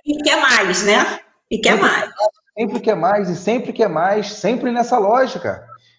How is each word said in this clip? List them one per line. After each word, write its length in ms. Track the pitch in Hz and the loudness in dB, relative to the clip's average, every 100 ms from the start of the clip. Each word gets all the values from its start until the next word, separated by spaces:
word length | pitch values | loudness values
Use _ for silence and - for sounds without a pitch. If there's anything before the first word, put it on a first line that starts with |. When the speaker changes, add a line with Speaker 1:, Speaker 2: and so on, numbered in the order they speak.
| 294 | -4
Speaker 1:
E 120 | 294 | -2
quer 240 | 294 285 | 0 2
mais, 420 | 277 233 190 180 | 4 2 2 0
né? 360 | 208 220 320 - - _ - | 2 2 2 -4 -14 _ -8
E 100 | 214 | -2
quer 140 | - | 2
Speaker 2:
Sempre 160 | 214 - | 2 2
Speaker 1:
mais. 220 | - - - 214 - _ - | 0 -4 -2 -2 -2 _ -6
Speaker 2:
sempre 220 | 226 240 | -4 -2
quer 160 | - 190 | -2 0
mais, 340 | 170 208 185 | 2 0 0
e 60 | 170 | -4
sempre 380 | - 247 240 | -2 -2 -2
quer 160 | 233 220 | -2 0
mais, 440 | 156 180 208 202 | 0 0 0 -4
sempre 380 | - 185 247 254 | -4 -2 -2 -2
nessa 260 | 240 233 247 | -2 0 2
lógica. 680 | 196 240 262 180 113 92 - - _ | 2 2 2 -2 -6 -8 -10 -20 _